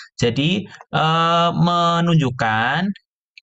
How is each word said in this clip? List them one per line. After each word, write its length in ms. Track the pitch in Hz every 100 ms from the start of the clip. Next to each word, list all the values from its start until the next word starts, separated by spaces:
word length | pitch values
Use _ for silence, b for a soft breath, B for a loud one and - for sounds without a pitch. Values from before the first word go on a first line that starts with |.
| B -
Jadi, 480 | 120 135 151 196 185
eh, 840 | - - 156 156 160 165 170 170
menunjukkan 1400 | 151 170 175 170 170 170 165 131 127 113 110 120 151 196 - _ _ _ _